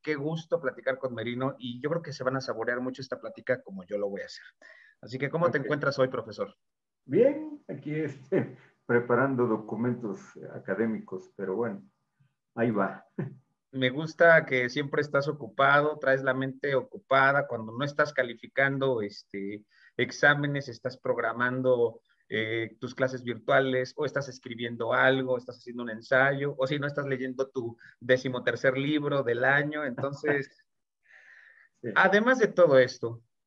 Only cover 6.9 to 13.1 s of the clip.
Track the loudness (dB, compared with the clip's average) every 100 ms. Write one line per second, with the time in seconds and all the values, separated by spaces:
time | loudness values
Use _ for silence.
6.9 | _ 0 4 4 2 -6 -14 -14 -12 -6
7.9 | -4 -6 -8 -2 -2 -2 -8 -20 _ 0
8.9 | 0 2 2 2 2 0 0 -4 -4 -2
9.9 | -2 -6 -10 -14 -18 -16 -10 -4 -2 -2
10.9 | -4 -8 -12 -12 -10 -4 -2 -4 -6 -14
11.9 | _ _ _ _ _ _ -2 0 2 -2
12.9 | -4 -12